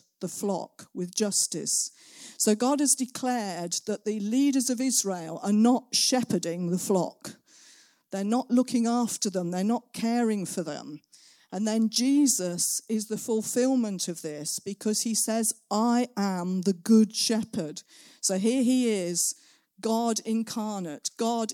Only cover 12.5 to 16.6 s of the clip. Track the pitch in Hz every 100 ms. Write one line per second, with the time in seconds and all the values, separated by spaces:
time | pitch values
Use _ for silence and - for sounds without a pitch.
12.5 | 175 - - - 220 208 214 - 220 208
13.5 | 247 254 262 220 190 - 170 160 147 147
14.5 | - - 202 214 214 233 214 - 226 220
15.5 | - - 202 240 240 247 247 202 185 180
16.5 | 185